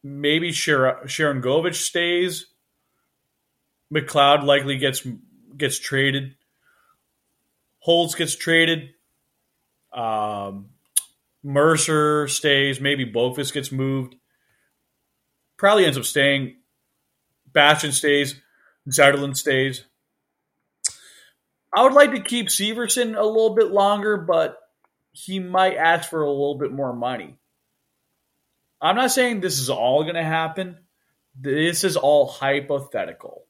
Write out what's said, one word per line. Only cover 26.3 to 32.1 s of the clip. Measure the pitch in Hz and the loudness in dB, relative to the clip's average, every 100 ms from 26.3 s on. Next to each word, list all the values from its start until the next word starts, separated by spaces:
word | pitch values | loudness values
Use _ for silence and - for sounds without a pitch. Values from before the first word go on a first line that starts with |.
little | 139 143 139 | -2 -2 -2
bit | 139 | -6
more | 135 131 | -4 -6
money. | 120 120 123 76 65 _ _ _ _ _ _ _ _ _ _ _ _ _ _ | -6 -6 -6 -12 -20 _ _ _ _ _ _ _ _ _ _ _ _ _ _
I'm | 156 214 | 0 2
not | 254 | 0
saying | 262 247 214 | 2 0 0
this | 180 135 | -4 -4
is | 127 | -4
all | 90 120 139 | -2 2 2
gonna | 156 170 | 0 -4
happen. | 160 160 160 190 185 165 _ _ _ _ _ 131 | -2 -2 -4 -6 -10 -12 _ _ _ _ _ -12
This | 135 143 165 170 | -4 0 0 0
is | 190 156 | -2 0
all | 139 | 4